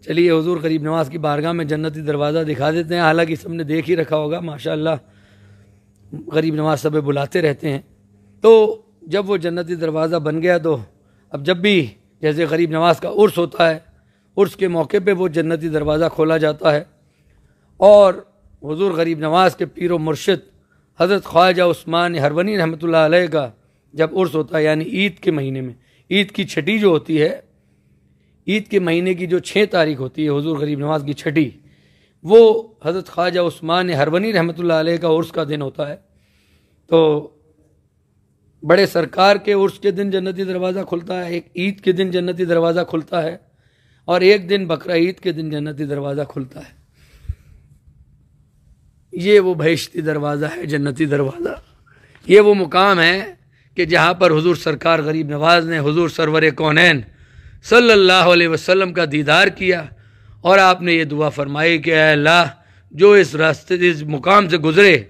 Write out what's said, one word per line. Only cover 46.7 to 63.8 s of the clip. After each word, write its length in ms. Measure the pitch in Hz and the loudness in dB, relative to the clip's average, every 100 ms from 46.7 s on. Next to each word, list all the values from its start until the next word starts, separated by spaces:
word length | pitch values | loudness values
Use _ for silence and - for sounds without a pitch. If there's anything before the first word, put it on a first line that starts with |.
| _ _ _ _ - - - _ - _ _ _ _ _ _ _ _ _ _ _ _ _ _ _ | _ _ _ _ -20 -14 -14 _ -20 _ _ _ _ _ _ _ _ _ _ _ _ _ _ _
یہ 280 | 180 180 208 | -6 4 4
وہ 140 | 185 | 4
بہشتی 480 | 175 151 165 - 175 | 0 0 -2 -4 -8
دروازہ 440 | 156 151 147 147 151 - | -4 -4 -4 -4 -6 -8
ہے، 80 | 151 | -6
جنتی 400 | 147 143 135 156 | -4 -4 -4 -2
دروازہ، 500 | 143 135 339 349 339 _ _ _ _ _ _ - | 0 -2 -4 -8 -10 _ _ _ _ _ _ 4
یہ 120 | 190 | 6
وہ 140 | 208 | 6
مقام 460 | 202 175 175 196 185 | 4 2 2 2 4
ہے 400 | 165 185 220 349 _ _ _ - | 2 2 -4 -16 _ _ _ -6
کہ 100 | 170 | 0
جہاں 280 | 170 160 | 2 2
پر 180 | 180 185 | 4 2
حضور 240 | 156 165 170 | 2 0 0
سرکار 440 | - 151 170 165 | -2 -2 0 0
غریب 300 | 147 156 151 | 0 -4 -4
نواز 360 | 147 156 175 165 | -2 2 2 2
نے 140 | 165 | -2
حضور 300 | 143 156 170 | 0 0 -2
سرور 320 | - 160 156 156 135 | 0 0 2 2 2
کونین 460 | 156 151 180 151 113 _ - - - - | 0 4 4 2 -4 _ -20 -20 -20 -20
صلی 280 | - 226 240 | 2 4 6
اللہ 220 | 214 185 | 6 6
علیہ 340 | 185 175 175 170 | 4 4 4 4
وسلم 460 | 160 - 190 190 | -2 0 0 0
کا 120 | 170 160 | -2 -2
دیدار 360 | 147 143 156 202 | -2 2 2 2
کیا 360 | 190 185 175 151 - _ _ _ - | 0 -2 -2 -4 -18 _ _ _ -6
اور 160 | 170 196 | 2 4
آپ 240 | 190 180 | 6 2
نے 120 | 175 | 0
یہ 100 | 165 | 0
دعا 260 | 156 147 151 | -2 -2 -4
فرمائی 480 | 143 143 143 160 170 | -4 -6 -2 0 0
کہ 120 | 147 | 0
"اے 220 | 160 156 | 2 4
اللہ، 320 | 151 147 170 165 - _ _ _ | 4 4 4 2 -4 _ _ _
جو 200 | 147 196 | 4 6
اس 240 | 202 160 147 | 8 4 2
راستے، 540 | 160 147 - 180 | 0 -2 -4 0